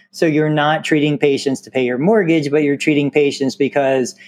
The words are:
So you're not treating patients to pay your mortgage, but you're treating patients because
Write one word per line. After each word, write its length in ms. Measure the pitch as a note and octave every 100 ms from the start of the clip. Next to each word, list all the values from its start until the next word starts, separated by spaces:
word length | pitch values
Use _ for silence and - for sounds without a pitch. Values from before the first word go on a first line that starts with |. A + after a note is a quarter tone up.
| _
So 160 | - E3
you're 220 | D3+ D3+
not 340 | D3+ D3 D#3
treating 340 | - D#3 D3+ D3
patients 440 | D3 C3+ C#3 C3
to 100 | A2
pay 120 | C3
your 140 | B2 B2
mortgage, 540 | E3+ A3+ E3+ E3 C#3+
but 100 | D3+
you're 160 | C#3+ C#3
treating 320 | D#3 D3 C#3+
patients 460 | D3 D3 D3+ C3+ -
because 580 | C#3 C#3+ C3+ C3 A#2 -